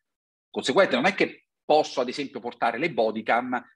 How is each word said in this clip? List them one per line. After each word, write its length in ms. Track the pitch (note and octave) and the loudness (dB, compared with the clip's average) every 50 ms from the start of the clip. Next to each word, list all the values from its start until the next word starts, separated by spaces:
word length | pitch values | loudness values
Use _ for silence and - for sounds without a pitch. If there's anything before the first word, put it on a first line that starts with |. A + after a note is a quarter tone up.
| _ _ _ _ _ _ _ _ _ _ | _ _ _ _ _ _ _ _ _ _
conseguente. 460 | - G#2+ - - B2+ F#3+ F#3+ - - | -8 -4 -4 2 4 4 4 4 2
Non 100 | A#2+ C#3+ | 2 2
è 80 | F#3+ G3 | 0 2
che 340 | - E3 - - - _ _ _ _ _ | 0 -2 -2 -2 -8 _ _ _ _ _
posso, 340 | - D3 D#3 D3+ - - C#3+ | 2 4 4 4 2 -2 -4
ad 80 | B2 | -4
esempio, 320 | B2 A#2+ - C#3+ B2 - B2 | -4 -4 -6 -8 -8 -10 -10
portare 380 | G#2+ A#2+ - - C#3 A#2 A2+ | -10 -10 -6 -2 -2 -2 0
le 160 | A#2 D#3 F3 C#3 | -2 -4 -2 0
bodycam 680 | A#2 A2+ A2 G#2+ A2 G#2+ - A#2+ A#2+ B2 B2+ B2+ A#2+ - - _ | 0 0 0 0 -2 0 0 0 0 0 -2 -4 -6 -6 -10 _